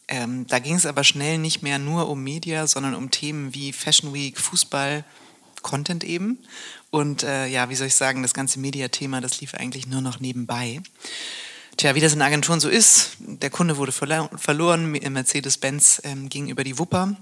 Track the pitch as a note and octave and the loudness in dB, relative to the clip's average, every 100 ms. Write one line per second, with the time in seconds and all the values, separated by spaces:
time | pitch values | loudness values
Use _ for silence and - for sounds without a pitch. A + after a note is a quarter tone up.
0 | - C3+ A#2+ B2+ A#2+ B2 C3 F3 D#3+ C#3+ | -8 -6 -4 -6 0 0 2 0 2 2
1 | C#3 C#3+ D3 D#3+ D#3+ - C#3+ C#3 C#3+ E3+ | 2 2 2 0 0 -2 -2 -2 0 0
2 | D3 C#3+ C3+ D#3+ E3 D#3 D#3 C3+ C3+ B2 | 0 -2 -6 -6 -4 -2 0 0 -2 -4
3 | B2+ - D3 D3+ C3+ C#3 C#3 C3 D#3 D3+ | -4 -4 -2 -4 -6 -6 -8 -6 2 2
4 | D3 C#3+ C#3 - - F3+ - C#3 C#3 D3 | 2 -4 -4 -4 -2 0 0 0 0 -2
5 | D3 - - - _ - - C#3+ D3 E3+ | -6 -18 -20 -20 _ -14 -6 -4 -4 -6
6 | - E3+ G3+ B3+ - - - - - D#3 | -4 -4 -2 -4 -8 -18 -16 -18 -4 0
7 | D3 C#3+ - C#3 C3 C3 B2 C3 C3+ - | 0 0 -2 -2 -2 0 0 -2 0 2
8 | C3 C3 B2+ - C3+ C3+ C3+ C#3 B2 - | 2 2 0 -2 -2 -2 -4 -4 -4 -4
9 | C#3 C3 B2+ - C3+ - B2 C3 C3 C3 | -4 -4 -4 -6 -6 -8 -8 -8 -6 -4
10 | C3 A#2+ C3 B2 A#2 A#2+ A#2+ C3 F#3+ - | -2 -4 -6 -4 -4 -4 -6 -8 -12 -16
11 | - - - - - - - - D3 C#3 | -12 -10 -10 -12 -14 -16 -8 0 2 6
12 | D#3 D3 C#3 D3+ C#3 E3+ D3+ A3+ G#3+ - | 6 6 4 4 4 4 6 6 8 8
13 | - - - - C#3 - F3 C#3+ C3+ - | 4 -2 -14 -6 -4 2 2 2 -2 -2
14 | C#3+ D#3+ D#3 - - D3 E3+ E3+ E3 D3 | 0 0 0 -2 0 2 4 4 2 -2
15 | C#3 C3+ B2+ C#3+ C#3 - C3+ D3 - - | -2 -2 0 0 0 0 0 4 6 6
16 | D3 C3+ C3+ C#3+ C#3 C3 C3+ C3 E3+ F#3 | 0 -8 -8 -6 -6 -4 -4 -2 0 0
17 | F#3+ G3+ | 0 -2